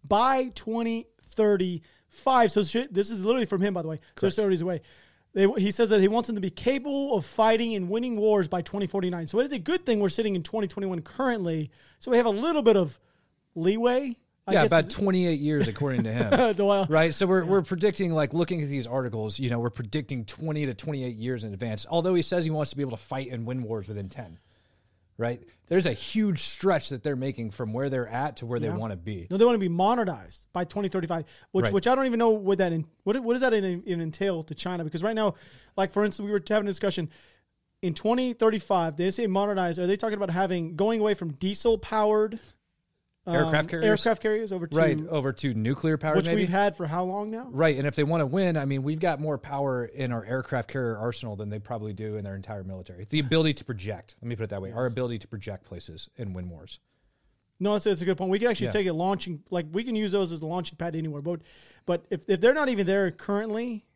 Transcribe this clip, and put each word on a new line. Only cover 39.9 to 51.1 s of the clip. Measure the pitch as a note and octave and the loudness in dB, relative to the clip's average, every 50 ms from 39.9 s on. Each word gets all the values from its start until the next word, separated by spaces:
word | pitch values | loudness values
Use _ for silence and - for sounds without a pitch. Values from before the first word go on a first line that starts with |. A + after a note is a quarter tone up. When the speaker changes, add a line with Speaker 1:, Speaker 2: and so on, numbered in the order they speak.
| G3+ | 0
Speaker 1:
talking | G3 - A3 G#3 | 0 0 -2 -2
about | G3+ G3+ F3+ | -2 -2 -2
having, | E3 F3+ G3 F3 F3+ F3 E3 D#3+ E3+ | 0 0 0 0 0 -2 -2 -4 -2
going | D#3 G3 A3 A#3 A3+ | 0 2 2 2 2
away | G#3 G#3+ G3+ | 2 0 0
from | - F3 E3 C#3+ | 0 -4 -6 -6
diesel-powered, | - F#3 F#3+ G3+ - - A#3 A3+ A3 - - A3+ G#3+ G#3+ G#3+ G#3+ G#3+ G#3+ A3 A3 A3 - - _ _ _ _ _ _ _ _ _ _ _ _ _ _ _ | -2 -4 -2 -2 2 2 2 2 2 0 -2 0 2 4 4 4 4 2 2 -2 -10 -14 -20 _ _ _ _ _ _ _ _ _ _ _ _ _ _ _
um, | F3+ E3+ | 0 2
Speaker 2:
Aircraft | D#3 D#3 D#3+ D#3 D3+ D#3 E3+ | 2 4 4 4 2 2 0
carriers? | - E3 F#3+ G#3+ | -2 2 4 4
Speaker 1:
aircraft | G#3+ G#3 - A#3 A3 G#3+ - | 4 4 2 0 0 2 0
carriers | G#3+ G#3+ A3 A3+ G3+ | 0 0 0 -2 -4
over | F#3+ F#3 E3+ | -4 -6 -6
to | D#3+ D3 | 0 2
Speaker 2:
Right, | D#3+ E3 D#3+ D#3+ D3+ D#3 | 4 4 4 4 0 -2
over | E3+ E3 D3+ C3 C3+ A2+ | -2 -2 -2 -2 -2 -4
to | - - C3+ A2+ | -2 -2 -2 0
nuclear | A2 G#2+ A#2 C#3 - - D#3+ D#3 C#3+ | 0 0 0 -2 0 0 0 0 0
power, | - D#3 D3+ | 0 2 2
Speaker 1:
which | F#3+ F3 | 2 2
Speaker 2:
maybe? | E3 - G#3+ | 2 0 2
Speaker 1:
we've | G3 E3+ | 2 2
had | F3 G3 G3+ G3+ G3+ | 2 2 2 2 0
for | - F3+ | -2 -6
how | D3 D#3+ F3+ F#3 | -4 -2 -2 -2
long | F#3 F#3+ G3+ G#3 G#3+ | -2 -4 -6 -6 -6
now? | A3 A3+ B3+ C4 | -8 -10 -10 -8
Speaker 2:
Right, | F3+ C3 D#3+ D#3+ C#3+ | 0 2 2 2 2
and | B2+ C#3 | 2 -2
if | D3 - | -2 0
they | - D3 | 0 0
wanna | D3 E3 E3 D3+ | 2 2 0 0
win, | C3 C#3 G3 F#3+ F3+ E3 | 0 0 0 2 2 0
I | D#3 C#3 | 0 0
mean, | C#3 C#3 C3+ | -2 -2 -2
we've | C3 C#3+ D#3 D#3 | -2 -2 -2 0
got | F3 F3 D#3 C#3 | 0 0 0 0
more | D3+ D#3 D3 | -2 -4 -4
power | B2+ - - C#3 C#3 C#3+ C3+ B2+ B2 A#2+ | -6 -6 -8 -4 -2 -2 -2 -2 -2 -4
in | A2+ - C#3 C3 B2 | -6 -6 -6 -4 -4
our | A#2+ A#2 G#2 | -4 -6 -4
aircraft | G#2 B2+ C3 B2 - C#3+ B2 A#2 - | -4 -4 -4 -4 -4 -4 -4 -4 -4
carrier | - C3+ B2+ A#2 A2+ | -4 -4 -2 -2 -4
arsenal | G#2 A2 A#2+ | -2 -4 -6